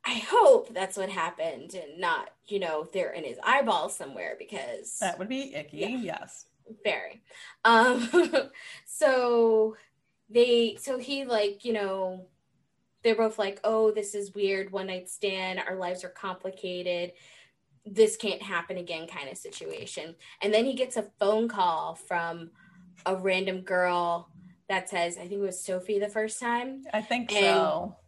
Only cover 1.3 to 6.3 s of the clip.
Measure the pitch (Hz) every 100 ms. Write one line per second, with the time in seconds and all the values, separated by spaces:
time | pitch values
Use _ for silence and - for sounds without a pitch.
1.3 | - 165 127 170 190 151 160 175 151 -
2.3 | _ - 202 175 156 170 196 160 170 143
3.3 | - - 269 226 175 180 - 147 110 85
4.3 | - - 185 127 120 - - 190 170 202
5.3 | 262 269 147 147 151 202 254 196 - -